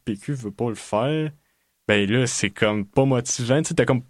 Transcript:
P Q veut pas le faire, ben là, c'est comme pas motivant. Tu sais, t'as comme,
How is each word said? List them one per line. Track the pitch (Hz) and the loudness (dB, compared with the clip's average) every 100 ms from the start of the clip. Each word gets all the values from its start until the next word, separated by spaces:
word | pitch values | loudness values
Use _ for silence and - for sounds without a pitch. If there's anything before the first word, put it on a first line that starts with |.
P | - 101 | -8 -8
Q | - | -6
veut | 139 107 | -8 -8
pas | - 120 | -4 -4
le | |
faire, | 104 - 107 131 156 156 147 _ _ _ _ - | -6 -4 -2 0 -2 -4 -8 _ _ _ _ 0
ben | 104 101 | 2 2
là, | 120 120 | 2 0
c'est | - 123 | 0 -4
comme | - 107 107 | 0 0 0
pas | 101 - | -2 2
motivant. | 135 127 123 - 117 143 | 2 2 -2 -4 0 0
Tu | 151 | 0
sais, | |
t'as | 165 | 0
comme, | 120 123 - | 2 0 -2